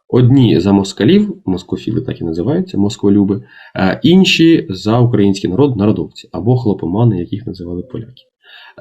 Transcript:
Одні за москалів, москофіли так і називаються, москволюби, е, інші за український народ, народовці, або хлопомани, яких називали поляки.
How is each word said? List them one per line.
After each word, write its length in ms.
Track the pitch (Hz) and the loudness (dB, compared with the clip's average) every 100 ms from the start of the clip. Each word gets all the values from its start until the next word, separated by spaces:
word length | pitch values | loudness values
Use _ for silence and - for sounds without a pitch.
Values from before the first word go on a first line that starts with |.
| - | -4
Одні 520 | 120 123 139 117 78 | 2 4 4 4 2
за 140 | 95 | 2
москалів, 680 | 98 95 - 104 196 208 - - | 2 0 0 2 2 2 -6 -6
москофіли 560 | 90 - 90 - - | -6 -6 -10 -6 -6
так 200 | - - | -6 -8
і 20 | |
називаються, 540 | 85 80 95 165 185 98 | -6 -4 -4 -4 -4 -2
москволюби, 680 | 101 - 104 101 98 101 - - - - | -4 0 2 2 2 -2 -8 -20 -14 -2
е, 240 | 95 - | -2 0
інші 640 | - 185 180 - 165 160 - | 2 4 4 2 2 2 0
за 300 | 92 107 120 | -6 -2 0
український 500 | 117 107 101 95 - | 2 2 0 0 -4
народ, 280 | 92 143 117 | 0 0 0
народовці, 520 | 104 98 76 - - | -2 -2 -6 -12 -16
або 260 | - 98 127 | -8 -2 0
хлопомани, 640 | 113 95 82 98 120 92 | 0 -4 -4 0 0 0
яких 280 | 90 110 - | -6 -10 -10
називали 360 | 90 87 87 | -14 -12 -12
поляки. 400 | - 117 113 - _ _ _ - - - | -10 -14 -16 -20 _ _ _ -20 -20 -6